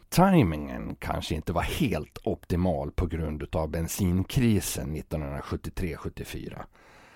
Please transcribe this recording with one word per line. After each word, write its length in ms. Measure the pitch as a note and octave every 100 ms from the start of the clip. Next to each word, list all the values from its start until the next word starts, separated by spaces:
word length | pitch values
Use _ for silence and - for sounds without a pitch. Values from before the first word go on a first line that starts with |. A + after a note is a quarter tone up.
| -
Timingen 880 | E3 G3 F3 F2+ D2+ - - - -
kanske 340 | - - -
inte 180 | D#2 -
var 100 | E2
helt 560 | - - B2 D#2+ - -
optimal 680 | G#2+ F2 - F2 F#2 C#2+ C#2+
på 160 | - F2+
grund 360 | E2 D#2 D2
utav 280 | - E2 D#2+
bensinkrisen 1160 | E2 D#2+ - F2+ F#2 - C3+ A#2 G2 - - C#2+
nittonhundrasjuttiotre 1080 | D#2 - D#2 C#2+ C#2 - D2+ - - F2 C2+
sjuttiofyra. 680 | - - - - - - - _ - - -